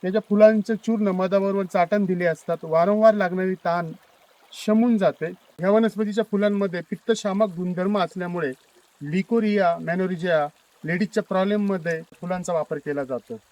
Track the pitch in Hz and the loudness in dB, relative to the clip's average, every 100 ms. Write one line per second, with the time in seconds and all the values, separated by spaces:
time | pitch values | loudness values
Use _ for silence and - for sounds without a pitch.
0 | 185 202 - 208 214 220 202 220 - 226 | -2 -4 0 6 6 6 0 -4 -2 0
1 | 208 185 185 196 196 196 190 196 170 208 | 0 0 0 2 0 -2 -2 0 2 2
2 | 190 180 175 160 - 170 165 160 175 208 | 0 0 0 -2 -4 -6 0 2 4 6
3 | 220 208 185 185 185 185 175 170 165 160 | 6 4 0 -2 -2 -2 -2 -2 -4 -12
4 | _ _ _ _ _ - - 214 240 220 | _ _ _ _ _ -10 0 2 4 2
5 | 180 143 160 185 _ - 180 214 226 208 | 2 0 -8 -10 _ -4 2 2 2 0
6 | 214 208 220 202 208 202 202 170 - 180 | -4 -2 -2 0 0 0 -2 -4 -8 -10
7 | - 220 208 190 220 170 180 175 185 208 | -4 -2 -2 0 0 0 -6 -2 -2 0
8 | 175 190 175 175 147 131 _ _ _ _ | -2 -4 -8 -4 -4 -6 _ _ _ _
9 | 143 175 190 233 220 208 175 170 165 175 | -4 -4 0 0 2 2 0 0 -4 -2
10 | 185 180 180 160 147 _ _ _ 156 175 | -2 -4 0 0 0 _ _ _ -6 -2
11 | 214 - 208 190 190 208 202 190 165 165 | 0 -2 -2 -2 0 0 -2 -2 -4 -8
12 | 165 - 175 180 175 170 151 151 147 143 | -10 -14 -8 -6 -4 -4 -4 -6 -6 -6
13 | 131 127 - 113 _ | -6 -8 -10 -16 _